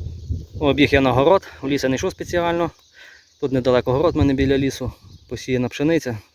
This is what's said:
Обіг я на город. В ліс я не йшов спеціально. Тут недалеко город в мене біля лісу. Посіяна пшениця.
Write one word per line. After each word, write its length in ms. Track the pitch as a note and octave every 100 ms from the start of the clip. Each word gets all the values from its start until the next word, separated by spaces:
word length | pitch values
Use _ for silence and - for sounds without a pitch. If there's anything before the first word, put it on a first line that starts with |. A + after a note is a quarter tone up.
| - - - - - -
Обіг 280 | D3 C3+ C#3
я 60 | C#3
на 120 | C3+
город. 360 | B2 D3 F#3+ - -
В 60 | C3+
ліс 140 | C#3+
я 60 | C3
не 80 | C3
йшов 140 | F#3
спеціально. 600 | - C3+ F3 E3+ E3+ E3 - _ - - - _ _
Тут 120 | C#3
недалеко 400 | C3 B2+ B2 C3
город 220 | B2+ E3
в 40 | D3+
мене 160 | C#3
біля 240 | C3+ C3+ C3+
лісу. 340 | C3+ - B2 - - - -
Посіяна 400 | A#2+ - B2+ B2
пшениця. 500 | - D3 E3 B2 A2 -